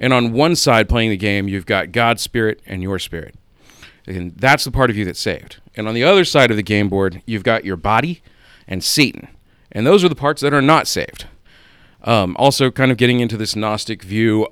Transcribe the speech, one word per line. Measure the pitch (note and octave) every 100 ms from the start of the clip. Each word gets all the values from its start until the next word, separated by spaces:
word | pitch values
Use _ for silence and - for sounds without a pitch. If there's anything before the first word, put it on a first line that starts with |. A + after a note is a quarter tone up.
And | B2
on | B2+ A#2+
one | A#2 D#3 E3+
side | C#3+ A2+ G#2+
playing | A#2+ A2+
the | G2
game, | G2+ G2+ G2
you've | G2 E2+
got | G2 E2+
God's | A#2 A#2+ A#2
spirit | - A#2+ A2 G#2+ -
and | F#2+
your | F#2 F#2+
spirit. | - E2 - - _ _ _ - - _ -
And | F#2 F2+
that's | E2+ B2+ D3
the | C3+
part | C3+ B2+
of | G#2
you |
that's | F#2+ -
saved. | G#2+ F2 - - - -
And | G#2+
on |
the | A#2
other | C#3+ G3
side | E3+ D3+ B2
of | G#2+
the |
game | G2+ G#2 G#2
board, | G2 F#2+ F2
you've | - A2
got | F#2+ A2+
your | F#2+ F2+
body | G2+ A2 D#3 E3+ _ _ _ - -
and | F#2
Satan. | - - B2+ - - - _ _ _
And | - B2
those | G3+
are | F3+
the | C3
parts | C#3+ D#3
that | C#3+
are | C#3+
not | C3+ D#3 -
saved. | - - - - - _ _ _ _ _ _ -
Um, | A2+ F#2 -
also | C3+ - C3
kind | - C3
of | A#2+
getting | B2 B2
into | A#2+ A2
this | G#2+ G#2+
Gnostic | G#2+ G#2+ - A2
view | F#2+ G#2 A2+ A2 G#2+